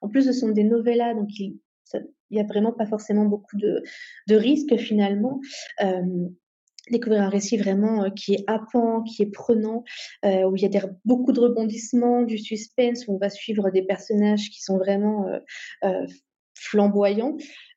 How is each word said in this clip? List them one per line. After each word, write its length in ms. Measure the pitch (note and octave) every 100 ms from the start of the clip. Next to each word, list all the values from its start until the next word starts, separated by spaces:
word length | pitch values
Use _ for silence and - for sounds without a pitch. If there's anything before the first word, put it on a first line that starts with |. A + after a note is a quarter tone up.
en 80 | G#3
plus 140 | C4+ C4
ce 80 |
sont 160 | B3 A3
des 140 | G#3+ G#3+
novellas, 480 | A#3 A#3 A#3 A#3+
donc 160 | A3 G#3 -
il, 180 | G3 - _ _ -
ça, 140 | - - _ -
il 60 | G#3
y 40 |
a 20 |
vraiment 300 | G#3 G#3 A3+
pas 120 | A#3 G#3+
forcément 400 | G#3+ - G#3 G#3
beaucoup 300 | G#3 - G3+
de, 240 | G#3 - - - - - -
de 80 | G#3+
risques 400 | A#3+ D4+ - A3
finalement. 640 | - G#3 G3+ G3+ B3 C#4 - - - -
Euh, 200 | G3 F#3 F3+ F3+ F3+ F3+ _ _ _ - -
découvrir 320 | A#3 A3+ G#3+
un 60 | G3
récit 280 | G3+ G3 A3
vraiment, 460 | G3 G3 G#3+ A3
euh, 60 | G3
qui 220 | G#3 - G3
est 80 | G3+
happant, 560 | A3 A3 A#3+ A3+ A3+
qui 220 | A3+ -
est 80 | G#3
prenant, 520 | - - A3 G#3+ A#3 - - - -
euh, 200 | G3+ F#3+
où 120 | F#3 F#3+
il 60 |
y 40 | G3
a 40 |
des, 120 | G3+ G3 F#3 G#3+
beaucoup 260 | B3+ B3+
de 80 | A#3+
rebondissements, 800 | A#3+ A3+ A3 A3+ - A#3+ A#3+ A#3+
du 160 | A3+ G#3+
suspense, 720 | G#3+ G#3+ - - A#3+ A#3+ -
où 80 | F#3+
on 20 |
va 120 | G3+
suivre 400 | - - G#3 G3
des 100 | F#3+
personnages 720 | F#3+ F#3+ - G#3 G#3 G#3 G#3
qui 100 | -
sont 160 | - F#3+
vraiment, 500 | F#3+ G3+ G#3 G#3+ F#3
euh, 120 | - - - - - G3
euh, 200 | F#3 F3+ - _ _ _
flamboyants, 840 | - - G#3 G3+ G3+ G3+ G#3 B3+ D#4 - - -